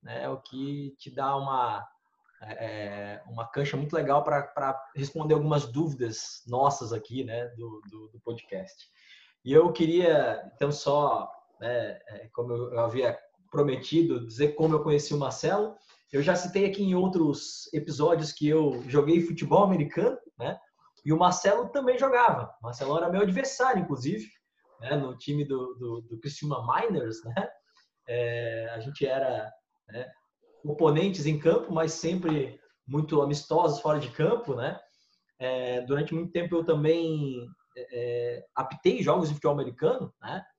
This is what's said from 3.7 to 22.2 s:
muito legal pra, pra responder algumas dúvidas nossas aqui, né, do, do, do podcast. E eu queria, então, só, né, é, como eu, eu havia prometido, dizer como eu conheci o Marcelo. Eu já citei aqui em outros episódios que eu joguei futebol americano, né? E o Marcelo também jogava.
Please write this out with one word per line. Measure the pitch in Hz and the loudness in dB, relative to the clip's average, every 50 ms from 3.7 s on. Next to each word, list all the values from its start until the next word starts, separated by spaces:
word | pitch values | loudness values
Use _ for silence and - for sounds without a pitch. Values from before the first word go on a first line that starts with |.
| - | -2
muito | 135 143 151 165 | -4 -6 -2 -2
legal | 160 147 135 139 147 147 | -2 0 2 2 2 2
pra, | 151 147 143 139 | 2 0 0 0
pra | - - - 139 135 135 - - - - | -2 -6 -4 -2 -2 -4 -4 -8 -12 -8
responder | 139 139 139 - 165 156 151 156 | -8 -8 -6 -6 -6 2 2 2
algumas | 151 147 156 151 143 139 | 4 4 2 0 0 0
dúvidas | 123 117 139 170 165 143 123 123 113 110 - - - - - _ | -2 -2 -2 -2 -2 -2 -4 -4 -6 -6 -8 -12 -14 -14 -18 _
nossas | 117 120 123 139 - - - 123 107 113 | -4 0 2 2 2 2 0 -6 -6 -6
aqui, | 107 - - 117 131 127 | -6 -8 -8 -8 -8 -6
né, | 110 113 120 120 120 | -6 -6 -6 -8 -8
do, | 117 113 117 117 110 107 - 104 | -10 -14 -14 -14 -14 -16 -18 -18
do, | 104 107 107 107 | -20 -20 -20 -20
do | _ 120 | _ -16
podcast. | _ 120 113 113 - _ - 95 95 95 - _ - _ _ _ _ _ - - _ _ _ _ _ | _ -10 -10 -10 -12 _ -10 -10 -10 -12 -18 _ -20 _ _ _ _ _ -20 -20 _ _ _ _ _
E | 123 135 | 6 8
eu | 156 160 - | 8 8 8
queria, | - - 170 160 165 175 180 170 156 147 131 117 107 - - - - | 4 2 2 4 4 4 6 6 6 4 4 2 -2 -4 -6 -12 -6
então, | - 143 143 147 | -2 -2 -2 -2
só, | - - 143 139 147 147 139 120 - - - - - _ _ _ _ | -2 0 2 2 2 4 2 0 0 -4 -8 -12 -18 _ _ _ _
né, | - 117 123 120 110 104 - - - - | -6 -4 -2 -2 -2 -4 -8 -12 -16 -18
é, | 107 104 113 113 _ | -18 -18 -18 -14 _
como | - 120 123 120 | -6 -4 -4 -2
eu, | 117 123 120 - | -4 -4 -4 -2
eu | 117 | 0
havia | 117 117 110 127 127 117 - - - _ _ _ _ _ | 0 0 0 0 0 0 0 -2 -10 _ _ _ _ _
prometido, | - - 143 143 131 131 - - 151 165 165 147 135 120 113 | 0 2 2 2 2 -2 -6 0 2 2 4 4 2 -2 -4
dizer | 113 113 113 147 147 147 | -8 -2 0 0 0 2
como | - 160 160 156 | 2 2 4 4
eu | 151 151 | 2 2
conheci | 160 151 147 147 - 151 | 2 2 2 2 0 -2
o | 147 | -2
Marcelo. | 139 127 123 - - 175 185 208 208 220 - - _ _ - _ _ _ | -2 -2 -4 -2 -2 0 0 0 0 -2 -4 -12 _ _ -20 _ _ _
Eu | - 139 143 | -2 0 2
já | 170 175 | 4 2
citei | 180 - - - 196 196 | 2 0 -2 0 2 2
aqui | 190 - - 202 | 2 0 0 0
em | 190 180 | 2 2
outros | 180 180 180 - 180 160 147 139 - - - - - - - - | 2 2 2 2 2 2 2 2 0 -4 -12 -14 -14 -16 -8 -6
episódios | 151 143 - 147 123 151 170 170 160 156 147 - | -6 -4 -4 -2 2 4 4 4 4 2 -4 -6
que | - 151 147 | 0 2 4
eu | 151 160 156 143 127 120 123 | 4 4 4 4 0 -2 -6
joguei | - 127 147 143 147 165 185 | 0 2 4 6 6 6 4
futebol | 170 - - - - 139 147 180 202 | 4 2 -2 -4 -2 4 6 6 6
americano, | 196 185 170 147 143 - 170 190 226 - - - - _ _ | 6 4 2 2 0 0 2 2 2 0 -2 -10 -18 _ _
né? | 120 139 185 - - _ _ _ _ _ _ _ _ | -6 -6 -6 -8 -12 _ _ _ _ _ _ _ _
E | 143 156 | 0 2
o | 165 | 6
Marcelo | 180 180 180 - - 190 202 - 247 240 | 6 4 4 4 4 4 4 4 2 -2
também | - 285 269 247 254 247 | -2 -2 2 2 2 4
jogava. | 269 269 247 240 | 4 4 4 6